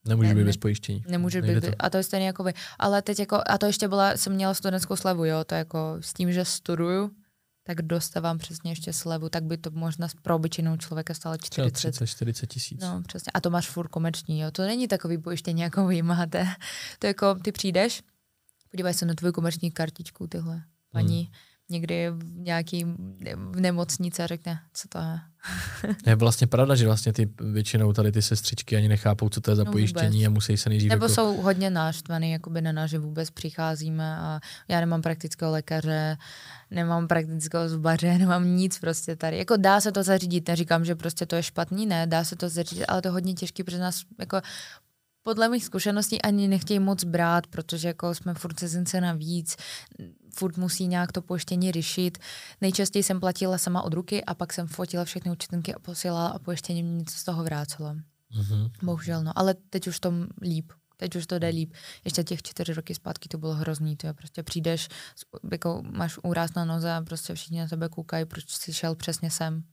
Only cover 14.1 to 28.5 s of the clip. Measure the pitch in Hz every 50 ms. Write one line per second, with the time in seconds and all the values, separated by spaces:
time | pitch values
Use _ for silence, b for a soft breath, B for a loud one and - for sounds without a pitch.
14.1 | 160 - - - 156 156 156 156 156 - 190 202 226 247 254 214 208 180 - 165
15.1 | 170 160 160 170 175 160 - 180 165 165 170 170 - 196 196 180 185 170 165 170
16.1 | 175 175 175 165 180 175 180 185 185 B B B B B B B B B - 202
17.1 | 196 - 202 196 196 185 175 214 202 - - 190 170 185 202 240 - - _ _
18.1 | _ _ _ _ _ _ _ _ _ _ _ _ - 180 180 180 175 - 175 170
19.1 | 165 156 170 180 165 - 165 170 160 165 - 170 160 - 165 160 - - 165 -
20.1 | _ - 180 160 - 170 165 165 165 165 160 _ _ _ _ _ - 117 107 107
21.1 | 170 170 170 - B B B B B B _ - 175 170 165 165 170 170 170 170
22.1 | 170 165 165 165 170 175 175 175 170 165 165 165 - 175 170 170 170 - 180 190
23.1 | 190 190 - - - - 190 190 180 180 185 180 175 175 175 170 - - 180 175
24.1 | 165 - 170 170 170 160 - 175 165 160 - _ _ - - - - 175 165 160
25.1 | 160 165 165 - _ B B B 180 B B B B B B 208 208 - - 117
26.1 | 113 107 117 120 117 - 127 120 - 117 131 139 139 127 117 110 110 107 - 113
27.1 | 107 - 110 104 - - 110 107 104 107 104 - - 110 110 104 101 110 104 104
28.1 | 104 110 104 - 117 104 - -